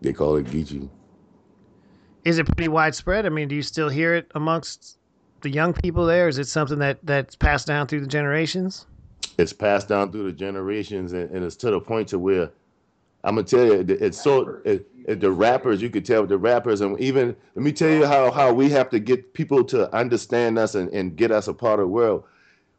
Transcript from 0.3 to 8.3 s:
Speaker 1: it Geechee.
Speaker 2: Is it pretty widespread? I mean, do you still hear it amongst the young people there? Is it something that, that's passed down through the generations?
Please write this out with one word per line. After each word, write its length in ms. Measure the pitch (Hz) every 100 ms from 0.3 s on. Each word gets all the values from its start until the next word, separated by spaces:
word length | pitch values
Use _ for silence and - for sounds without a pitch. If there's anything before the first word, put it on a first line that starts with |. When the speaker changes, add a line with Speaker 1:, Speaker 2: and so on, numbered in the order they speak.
| 76
Speaker 1:
it 120 | 62
Geechee. 420 | 76 73 71 69 - _ _ _ _ _ _ _ _ _ _ _ _ 165
Speaker 2:
Is 140 | 165
it 60 | 151
pretty 220 | - 165
widespread? 580 | 160 156 - - 202 196
I 40 |
mean, 180 | 156 143
do 80 | 147
you 80 |
still 260 | 131 - 151
hear 240 | 139 165 170
it 140 | 160 156
amongst 600 | 160 165 - - - - _ _ _ _
the 80 | 143
young 220 | 143 170
people 340 | 165 180 170 165
there? 220 | 175 175
Is 100 | 131
it 100 | 131
something 320 | 156 139 147
that, 200 | 139 135
that's 320 | 156 143 131 -
passed 320 | 151 143 -
down 200 | 147 139
through 140 | 151
the 60 | 139
generations? 800 | 147 143